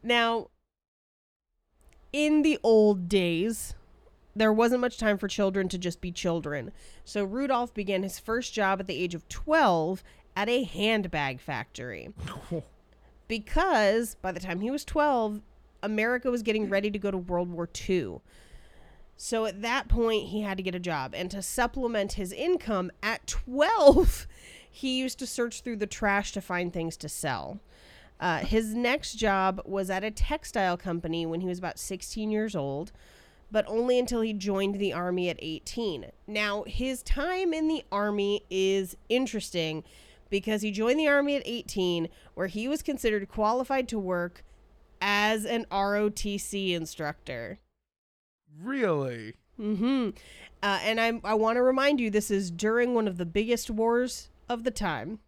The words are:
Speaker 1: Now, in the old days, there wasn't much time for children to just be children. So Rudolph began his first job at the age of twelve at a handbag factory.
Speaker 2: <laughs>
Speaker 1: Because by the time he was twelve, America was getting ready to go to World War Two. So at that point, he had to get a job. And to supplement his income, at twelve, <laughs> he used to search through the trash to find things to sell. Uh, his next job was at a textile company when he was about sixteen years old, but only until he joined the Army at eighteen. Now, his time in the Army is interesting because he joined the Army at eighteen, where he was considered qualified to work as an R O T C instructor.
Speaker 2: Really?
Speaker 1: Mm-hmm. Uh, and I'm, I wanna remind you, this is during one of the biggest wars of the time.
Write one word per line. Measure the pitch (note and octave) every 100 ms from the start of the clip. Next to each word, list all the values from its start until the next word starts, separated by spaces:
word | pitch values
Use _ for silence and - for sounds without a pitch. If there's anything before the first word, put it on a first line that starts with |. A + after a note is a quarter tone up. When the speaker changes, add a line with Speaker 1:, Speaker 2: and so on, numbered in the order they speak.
Speaker 1:
Now, | A3+ A#3+ A#3 A#3 - _ _ _ _ _ _ _ _ _ _ _ _ _ - _ -
in | C#4+ D4+ D4+
the | D4+ D4+
old | A#3 A3 G#3+ G3 F3
days, | G3 F3 E3 G#3 A3 - - - - - _ _
there | G3+ A3
wasn't | G#3+ A#3 B3
much | B3 -
time | A3 G3+
for | G3
children | - G3 F#3+ F#3
to | F#3
just | F3+ E3+
be | F3+
children. | F3 F#3 E3 D3+ C#3+ A#2 - - -
So | - G#3
Rudolph | G3 A#3 C#4 A#3+ A#3+
began | - G3 F#3+
his | F#3+ -
first | - A3+ A#3+
job | - F#3+ F#3+
at | F#3+
the | D3+
age | F3+
of | E3 -
twelve | - - D#4+ B3 E3+ D#3+ F#3+ - - _ F#3+
at | G#3
a | B3
handbag | A3 - G#3 A3 F#3+ D#3+ C#3 C3
factory. | - B2+ A2+ - B2 F2+ B1 - - - -
Speaker 2:
<laughs> | E3+ - - _ - - - -
Speaker 1:
Because | A3+ G#3+ - F#4 C4 G#3 A3 A#3 -
by | F#3+
the | F3
time | F#3 F3
he | A3
was | C#4+
twelve, | - D#4 D4 B3+ G#3+ G#3 - - - _
America | G#3 G#3+ A3+ B3 B3+
was | A#3+
getting | A3 G#3+ G3+
ready | G3 G#3
to | G#3
go | G3+
to | F#3+
World | F3 F3 F3+
War | E3+ E3+
Two. | - - F3+ G#2+ E2 - - - - - - - - - -
So | - A3+
at | A3 F#3+
that | A#3 C4 -
point, | A#3 A3+ G#3+ -
he | G#3
had | G#3 F#3+
to |
get | F#3
a | F3+
job. | F3+ D#3 C3
And | - F3+
to | G3+
supplement | F#3 - B3 C4 A#3+ A3 G3+
his | - F#3
income, | - E4 F4+ - G3+ F#3 -
at | G#3 A3+ -
twelve, | - - B3+ D#4+ A4+ C#4+ C4 F4+ - - - -
<laughs> | - -
he | - C4+ B3+
used | C4 -
to | B3
search | - A#3+ -
through | A#3+ A3
the | G#3
trash | - G#3 G3+ G3+
to | G3
find | - F3+ F3
things | F3 E3 -
to | D3+
sell. | - D3 A#2 C2+ G3+ - - - - - _
Uh, | F3+ E3
his | - A3 A3
next | A3+ A#3+ D4 -
job | - A3 G3 F#3+ F#3+
was | - G3 F#3+
at | F#3+
a | G#3+
textile | G#3+ - D#4 - - F#3 F3
company | F#3+ E3+ E3+ E3
when | E3 E3
he | F#3
was | F3+
about | F3+ -
sixteen | - F#3+ - A3 G#3+
years | G#3+ G#3+ G3
old, | C#3 C#3 F#3 - - - - _ -
but | G#3+ -
only | A3 B3 B3
until | B3 A#3+
he | A3+
joined | G#3 G3 G3 G3 G3
the | G3
Army | D3 F3+ F3+ F3+
at | E3
eighteen. | D#3+ D#3+ - - A3 D3 - - -
Now, | G#3+ G#3 G#3 G#3
his | - C4 B3+
time | - C#4 D#4 F#4 F#4
in | D#4+ D#4
the | D#4+ -
Army | G3+ G#3 G#3 G3+ G3+ -
is | F#3+ F#3+ G3 F#3 - -
interesting | A#3+ B3+ G#3+ - F3 D#3 D#3 - - - - -
because | G3 G#3+ G#3+
he | G#3+
joined | G3+ A3+ C#4+
the | D#4
Army | C#4+ C#4+ C#4+
at |
eighteen, | - A#3 - G3+ F3+ E3+ E3 - -
where | - F#3
he | - A#3+
was | D4
considered | - C#4 A#3 G#3 G3
qualified | - G#3+ B3 B3+ C4+ B3
to | A3
work | F#3 F3 F3 - - - _ - _ -
as | G3+ G3+ G#3+ A3
an | G#3 A#3 -
R | G3 G3 G#3
O | G#3+
T | G#3 G#3 G3+
C | - G3+ F#3+
instructor. | E3+ D#3+ - D3+ D3+ - B2 A#2 G3 _ _ _ _ _ _ _ _ _ D3+
Speaker 2:
Really? | G3+ C#4 G#3+ D3+ C3+ A#2+ A2 - _ -
Speaker 1:
Mm-hmm. | G#3 G#3 A#3+ C4+ A3 - - - - -
Uh, | G3+ G3
and | G#3+ A3+
I'm, | A3+ A#3
I | G3+
wanna | A3 A3 A#3+
remind | B3+ C4 C#4 D4
you, | A3+
this | G#3 G#3
is | G3 F#3
during | E3+ G#3 A#3 A#3+
one | A#3+ G#3+
of | F3
the | F3
biggest | G3+ A3 A#3 -
wars | G#3+ A3+ A#3 B3 - - - -
of | A#3+
the | A#3+
time. | G#3+ G3+ C#3+ B2+ A3